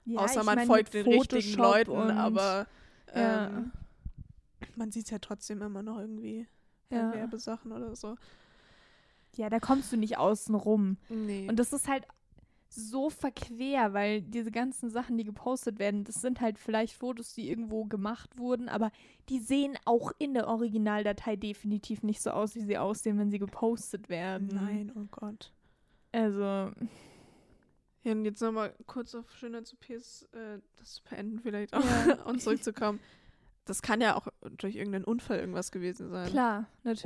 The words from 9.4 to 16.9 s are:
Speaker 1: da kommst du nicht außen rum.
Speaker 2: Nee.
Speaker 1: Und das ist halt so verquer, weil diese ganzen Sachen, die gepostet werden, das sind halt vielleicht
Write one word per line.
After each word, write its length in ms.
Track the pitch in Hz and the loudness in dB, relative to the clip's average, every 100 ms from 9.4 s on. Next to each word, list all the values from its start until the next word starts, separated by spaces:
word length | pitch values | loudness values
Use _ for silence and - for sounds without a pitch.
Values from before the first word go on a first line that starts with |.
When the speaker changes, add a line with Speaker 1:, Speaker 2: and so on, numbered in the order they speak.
| 214 | 0
Speaker 1:
da 100 | 226 | 2
kommst 320 | - 269 - | 4 4 4
du 60 | 226 | 0
nicht 200 | 214 233 | 0 4
außen 380 | 180 214 - 214 | 4 4 2 2
rum. 420 | 208 214 196 196 - | 4 4 4 0 -4
Speaker 2:
Nee. 400 | 226 208 196 196 | -6 -4 -4 0
Speaker 1:
Und 100 | 226 | 2
das 120 | 240 | 2
ist 160 | 285 - | 2 0
halt 180 | 269 - _ _ - - _ _ | 0 -2 _ _ -20 -20 _ _
so 380 | - 214 262 302 | -14 -6 -2 -2
verquer, 840 | - 277 - - 233 262 277 214 | -2 -6 -4 -10 -6 0 2 2
weil 280 | 196 208 214 | 2 0 0
diese 300 | 190 226 226 | -2 -4 -4
ganzen 380 | 226 254 - 233 | -2 -2 -4 -4
Sachen, 280 | 226 247 226 | -4 -2 -2
die 60 | |
gepostet 560 | 214 208 240 254 240 208 | -2 -6 -4 -2 -2 0
werden, 240 | 202 202 | 0 0
das 180 | 202 - | -4 -4
sind 180 | 254 254 | -2 0
halt 200 | 233 214 | 0 -2
vielleicht 340 | - 220 226 | -2 0 0